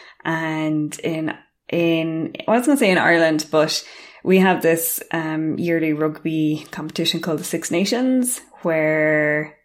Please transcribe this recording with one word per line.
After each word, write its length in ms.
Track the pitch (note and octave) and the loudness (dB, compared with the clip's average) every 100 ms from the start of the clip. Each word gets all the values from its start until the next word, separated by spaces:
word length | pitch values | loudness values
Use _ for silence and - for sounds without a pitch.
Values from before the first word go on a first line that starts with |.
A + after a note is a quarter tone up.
| - - | -20 -12
And 760 | D#3+ D#3+ D#3+ D#3 D#3 D#3 D3+ - | -6 -4 -4 -2 -2 -2 -2 -6
in, 320 | - D#3+ D#3+ - _ _ - | -6 -4 -6 -8 _ _ -6
in, 640 | E3+ E3+ E3 D#3+ D#3+ D#3+ - - | 0 2 0 -2 -4 -6 -6 0
I 80 | A3+ | 0
was 100 | B3 | 2
gonna 100 | C#4+ | 4
say 140 | G#3 | 4
in 80 | F3+ | 4
Ireland, 480 | D#3+ E3+ D#3+ D3+ - | 4 4 4 2 0
but 340 | D#3 D3+ - - - - - | 0 2 -2 -8 -18 -20 -8
we 140 | - F#3 | 2 4
have 240 | F#3+ F3+ | 4 4
this, 380 | E3 E3 - - - | 2 2 0 -6 -6
um, 460 | E3 D#3+ D#3 D#3 - | -6 -4 -4 -4 -2
yearly 320 | E3+ E3 D#3+ | -2 0 0
rugby 760 | D3+ D#3 D3+ D#3+ D#3+ D3+ D3+ - | 0 -2 -2 -4 -2 0 -2 -6
competition 480 | - D#3 - D#3+ E3 | -12 -8 -4 -4 -2
called 180 | F3+ D3+ | -4 -4
the 60 | |
Six 260 | F3+ - - | -4 -6 -2
Nations, 680 | E3+ G3 A#3+ B3+ B3+ B3 - - - | 0 0 0 2 2 0 -4 -10 -8
where, 920 | F3 D#3+ D#3 D#3 D#3 D#3 D3+ D3+ D3+ - | -2 0 2 2 4 4 2 0 -4 -10